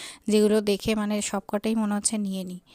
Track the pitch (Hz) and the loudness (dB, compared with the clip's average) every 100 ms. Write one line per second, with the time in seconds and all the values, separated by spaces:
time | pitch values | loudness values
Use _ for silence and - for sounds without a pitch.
0 | - - - 214 208 214 208 196 - 214 | -16 -10 0 4 6 4 2 0 0 0
1 | 208 208 - 202 - 208 220 220 208 208 | 0 -2 -2 -4 -4 -2 0 0 0 0
2 | 202 214 202 190 185 180 _ | -2 -2 -4 -4 -8 -12 _